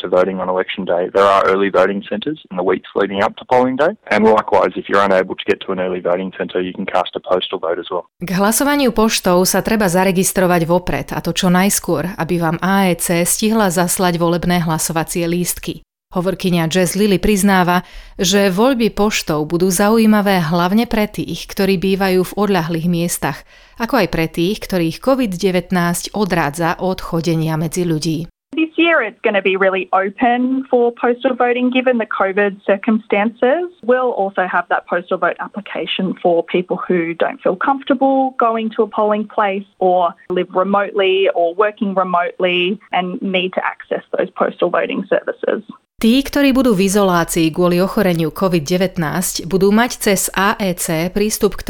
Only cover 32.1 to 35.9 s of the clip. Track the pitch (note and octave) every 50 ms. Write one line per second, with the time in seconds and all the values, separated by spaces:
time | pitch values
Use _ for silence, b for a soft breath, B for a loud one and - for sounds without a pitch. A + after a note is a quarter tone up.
32.1 | - - G3+ F#3+ F#3+ G3+ G3+ G3+ F#3+ G3+ - - G3 G3 - - A3 A3 - _
33.1 | - G#3 G3+ A#3 A3+ - - B3 C#4 E4+ F4+ F4 F4+ _ - G#3+ B3 B3+ B3+ B3
34.1 | - - G3 G3 G3 - F#3 F#3 G3 F3+ F3 - F3+ - - - F3+ F3 F3 -
35.1 | F#3+ F3+ F3 E3+ - - - F3 - G#3+ G3+ - - - E3 -